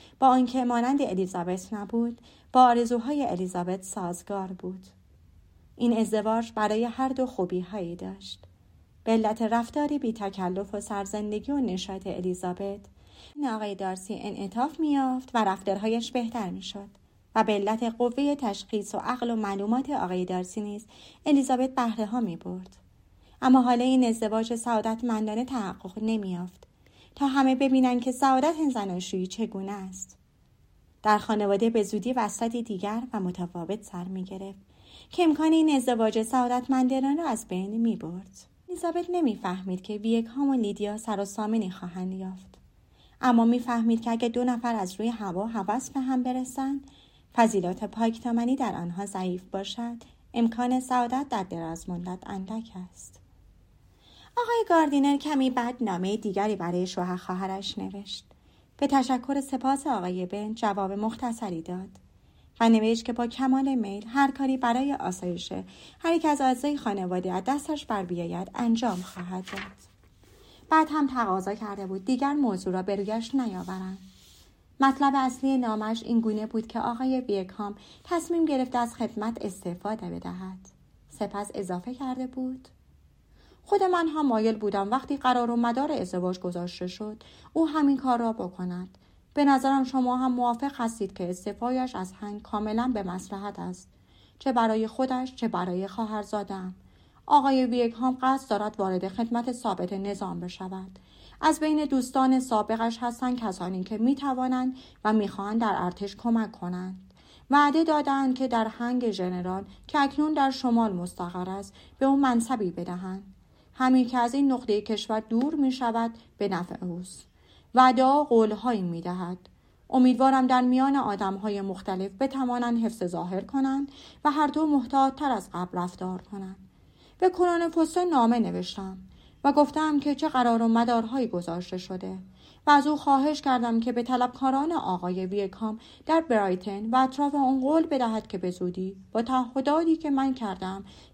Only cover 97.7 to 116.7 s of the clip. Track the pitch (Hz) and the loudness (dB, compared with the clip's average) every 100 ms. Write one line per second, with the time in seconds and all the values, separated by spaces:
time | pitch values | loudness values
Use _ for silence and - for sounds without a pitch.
97.7 | 240 233 226 262 254 262 269 - 202 214 | 2 0 0 -2 2 2 0 0 -2 -2
98.7 | - 190 185 190 196 233 233 247 240 220 | -2 -2 0 -2 -4 -2 -2 -2 -4 -4
99.7 | 185 180 196 196 196 190 175 180 - 185 | -2 -4 -4 -4 -4 -6 -6 -10 -10 -10
100.7 | 190 190 - - - - - 311 311 311 | -10 -12 -18 -20 -20 -20 0 2 4 2
101.7 | 302 294 269 254 269 262 262 254 214 208 | 2 2 0 2 2 4 4 4 0 2
102.7 | 226 233 226 240 240 254 247 220 185 180 | 0 0 -2 -6 -2 -2 -2 -4 -4 -4
103.7 | 185 185 220 240 269 277 254 254 254 254 | -4 -6 0 2 2 0 -2 0 0 -2
104.7 | 262 - - 214 220 196 - 202 226 220 | -4 -14 -4 2 2 0 -4 -4 0 0
105.7 | - 180 180 202 202 233 226 214 - 175 | 0 -2 -4 -8 -6 0 0 0 -6 -8
106.7 | 180 185 190 - - - - - 285 294 | -6 -8 -12 -18 -20 -20 -20 2 4 6
107.7 | 311 320 302 277 277 269 254 262 233 220 | 4 4 2 2 0 0 0 0 0 0
108.7 | - 240 247 240 190 185 180 180 190 196 | -2 -2 0 0 -2 -2 -2 -4 -6 -8
109.7 | - - 294 277 269 302 302 269 262 247 | -18 -2 2 2 2 2 2 2 2 2
110.7 | 233 220 180 180 - 175 180 180 196 202 | 4 2 0 -6 -8 -8 -6 -6 -8 -12
111.7 | - - - 269 277 269 233 233 247 185 | -18 -20 0 4 6 4 4 0 -2 -2
112.7 | 175 180 180 185 190 196 - _ _ _ | -4 -6 -6 -8 -10 -12 -20 _ _ _
113.7 | - 254 254 247 254 240 269 277 254 - | 0 4 6 4 2 2 2 2 2 2
114.7 | 208 208 214 - 220 220 226 285 311 262 | 0 0 -4 -2 -4 0 0 2 2 0
115.7 | 254 240 226 233 226 - - 202 180 180 | 2 0 0 -2 -6 -20 -4 -2 -2 -4